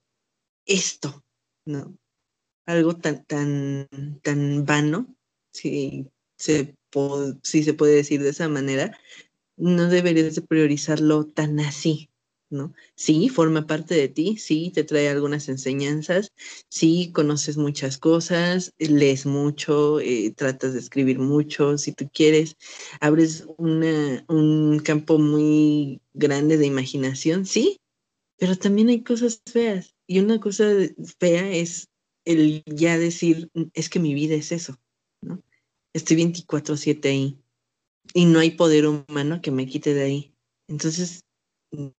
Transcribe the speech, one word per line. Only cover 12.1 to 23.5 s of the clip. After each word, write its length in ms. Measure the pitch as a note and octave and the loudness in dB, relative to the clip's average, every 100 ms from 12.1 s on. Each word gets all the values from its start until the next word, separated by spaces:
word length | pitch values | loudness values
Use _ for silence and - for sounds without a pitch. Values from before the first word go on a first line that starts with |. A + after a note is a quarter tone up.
| _ _ _ - | _ _ _ -12
¿no? 240 | C#3+ C#3+ - _ - | -10 -10 -14 _ -10
Sí, 320 | - D#3 B3 | 0 2 2
forma 360 | F3 D#3+ D#3+ D#3 | 2 2 2 -2
parte 280 | D#3 D#3+ | -6 -2
de 140 | E3+ C3+ | 0 0
ti, 280 | C3+ F3+ A3 | -2 -4 -4
sí, 340 | - D#3 F3 | -2 -2 -2
te 100 | F3 | -4
trae 240 | D3+ D3+ D3 | -2 0 0
algunas 400 | C#3+ C#3+ D3 D3 | 0 -2 -4 -6
enseñanzas, 840 | C3 C3 C#3 C#3+ D3+ D#3 F3+ G#3 _ - - - | -8 -4 -4 -4 -4 -2 -4 -4 _ -20 -20 -14
sí, 420 | - D#3+ F3 E3+ | 0 2 2 0
conoces 440 | E3+ D3 D3 D3+ D3+ | 0 0 0 -4 -2
muchas 400 | D3 D3 C3+ C3+ | -2 -2 -6 -2
cosas, 760 | D#3+ E3 E3 F3 F3 F3+ F3+ - | 2 2 0 0 0 -2 -4 -6
lees 480 | D#3 D3 C#3 C3+ C#3+ | 2 4 4 2 -2
mucho, 760 | C#3+ D3 D3 - D3 D3 D3+ | -2 -2 -4 -2 2 2 0
eh, 320 | - B2 G#2+ - | 0 -2 -2 -2
tratas 380 | C3+ C3 C3+ | -4 -4 -4
de 60 | B2+ | -6
escribir 380 | A2+ C#3 C3 B2+ | -6 -2 0 0
mucho, 580 | C3 D3 D3+ - C#3+ D3 | 0 0 0 -2 0 0
si 140 | D3 | -4
tú 160 | - D3 | -8 -8
quieres, 440 | - D#3 D#3 D#3+ - - - - D3+ | 2 4 4 2 -6 -20 -20 -18 -4
abres 460 | D3+ D#3 D#3+ D#3+ - | 2 4 2 0 -14